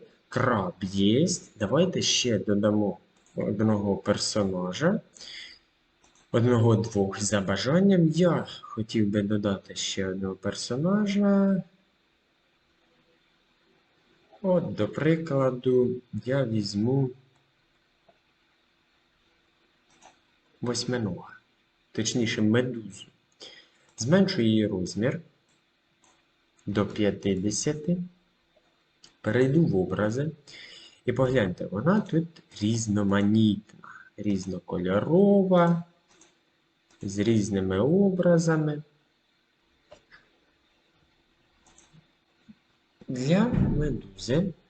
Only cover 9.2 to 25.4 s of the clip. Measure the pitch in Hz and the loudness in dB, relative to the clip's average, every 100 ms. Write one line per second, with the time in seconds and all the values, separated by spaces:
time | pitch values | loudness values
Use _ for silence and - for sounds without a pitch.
9.2 | 101 107 104 95 - 90 - - 95 95 | 0 -2 -2 -4 -8 -10 -8 -6 -6 -4
10.2 | 95 95 101 - - 127 170 208 208 202 | -6 -6 -8 -8 -6 -4 0 0 0 0
11.2 | 202 196 196 190 - _ _ _ _ _ | 2 4 2 0 -4 _ _ _ _ _
12.2 | _ _ _ _ _ _ _ _ _ _ | _ _ _ _ _ _ _ _ _ _
13.2 | _ _ _ _ _ _ _ _ _ _ | _ _ _ _ _ _ _ _ _ _
14.2 | _ - 190 180 170 101 104 - 156 165 | _ -6 0 0 0 -4 -4 0 2 2
15.2 | 165 139 131 123 131 127 123 123 - 110 | 0 0 0 0 2 2 2 -2 -8 -10
16.2 | 123 139 123 110 98 101 117 139 127 - | -4 -2 0 -2 -2 -2 0 0 -2 -6
17.2 | _ _ _ _ _ _ _ _ _ _ | _ _ _ _ _ _ _ _ _ _
18.2 | _ _ _ _ _ _ _ _ _ _ | _ _ _ _ _ _ _ _ _ _
19.2 | _ _ _ _ _ _ _ _ - _ | _ _ _ _ _ _ _ _ -20 _
20.2 | _ _ _ _ - 117 - 123 104 87 | _ _ _ _ -6 -4 -4 -4 -4 -6
21.2 | - - _ _ _ _ _ - 110 123 | -14 -20 _ _ _ _ _ -6 -4 -2
22.2 | 110 - 107 120 127 117 107 - - _ | -2 0 2 2 0 -6 -12 -18 -20 _
23.2 | _ _ - - _ _ _ - 117 190 | _ _ -20 -20 _ _ _ -8 0 2
24.2 | 190 - 113 110 104 95 90 101 123 - | 2 2 2 2 0 -2 -6 -2 -4 -4
25.2 | - _ | -12 _